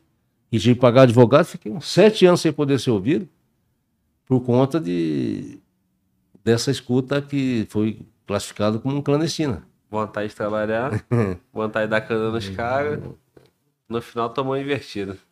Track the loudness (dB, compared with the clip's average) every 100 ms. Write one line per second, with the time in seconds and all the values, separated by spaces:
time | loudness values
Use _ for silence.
0 | _ _ _ _ _ 0 2 4 6 8
1 | 8 8 6 6 2 -4 -10 -10 -2 4
2 | 4 6 4 4 0 -2 0 0 0 0
3 | 0 -2 -4 _ _ _ _ _ _ _
4 | _ _ -2 0 2 2 2 0 -4 -4
5 | -2 -4 -4 -6 -10 -18 _ _ _ _
6 | _ _ _ _ 0 0 0 -6 -2 -2
7 | 0 -4 -4 -4 -2 -2 -4 -2 -4 -4
8 | -14 _ -8 -6 -6 -4 -2 -2 -4 -4
9 | 0 0 -2 -2 -4 -4 -10 _ _ -6
10 | -6 -6 -8 -6 -6 -4 -2 -2 -4 -6
11 | -2 -2 -2 -6 _ -8 -6 -4 -2 -2
12 | -2 -2 -2 -4 -6 -8 -4 -4 -4 -6
13 | -10 -18 _ _ _ _ _ _ -10 -8
14 | -8 -6 -4 -4 -4 -4 -4 -6 -6 -8
15 | -8 -10 _